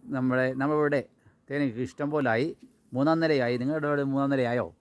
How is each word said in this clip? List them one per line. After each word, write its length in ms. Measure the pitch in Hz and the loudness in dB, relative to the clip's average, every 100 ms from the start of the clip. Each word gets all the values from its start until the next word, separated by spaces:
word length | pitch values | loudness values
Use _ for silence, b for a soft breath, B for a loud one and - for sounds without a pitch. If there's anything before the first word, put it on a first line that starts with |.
| - | -6
നമ്മുടെ, 320 | 135 127 127 127 131 | -2 0 2 0 0
നമ്മളിവിടെ 400 | 139 151 147 143 - _ b b _ | 0 2 2 0 -4 _ b b _
തേനീച്ച 320 | 139 143 113 127 | -2 -2 -2 -8
ഇഷ്ടം 200 | - 147 | -6 -4
പോലായി, 340 | 151 131 113 151 - - _ _ | 0 0 0 0 -6 -20 _ _
മൂന്നാം 240 | 123 143 165 | 0 2 2
നിലയായി. 320 | 165 143 120 123 | 2 2 2 0
നിങ്ങളുടെ 260 | 127 156 147 | -2 -2 0
അവിടെ 140 | 143 139 | 0 0
മൂന്നാം 180 | 135 139 | 0 0
നിലയായോ? 320 | 139 120 120 85 - | 0 0 0 -4 -8